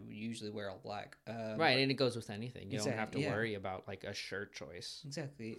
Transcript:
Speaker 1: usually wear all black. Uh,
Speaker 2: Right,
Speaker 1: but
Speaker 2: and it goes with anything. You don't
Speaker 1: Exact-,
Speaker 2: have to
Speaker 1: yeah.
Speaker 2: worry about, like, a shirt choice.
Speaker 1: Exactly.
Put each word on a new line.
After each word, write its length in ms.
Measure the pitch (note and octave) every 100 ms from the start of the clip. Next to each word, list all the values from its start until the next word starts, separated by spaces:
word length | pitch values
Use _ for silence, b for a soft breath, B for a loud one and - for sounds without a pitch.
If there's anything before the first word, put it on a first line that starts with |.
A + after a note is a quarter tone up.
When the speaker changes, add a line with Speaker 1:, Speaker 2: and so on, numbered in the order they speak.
| A2
Speaker 1:
usually 440 | A2 A2+ A2 G#2+
wear 180 | G#2+ G2+
all 100 | F#2+
black. 340 | A2 G#2 G2+ - -
Uh, 280 | A2+ A2 A2
Speaker 2:
Right, 180 | D#3+ B2+
Speaker 1:
but 60 |
Speaker 2:
and 100 | C3+
it 40 | C3
goes 200 | C3 A2+
with 140 | G#2+
anything. 400 | G#2 B2 G2 F#2+
You 60 | G#2+
don't 100 | G#2+
Speaker 1:
Exact-, 120 | G#2+
Speaker 2:
have 120 | A2
to 80 | C3
Speaker 1:
yeah. 120 | D3
Speaker 2:
worry 240 | G#2+ A2+ G2+
about, 320 | F#2+ F#2+ -
like, 160 | G2
a 100 | -
shirt 400 | G2 - F#2+ G2+
choice. 480 | - D2+ F2 - - C#3+
Speaker 1:
Exactly. 520 | C#3+ C#3+ - A2+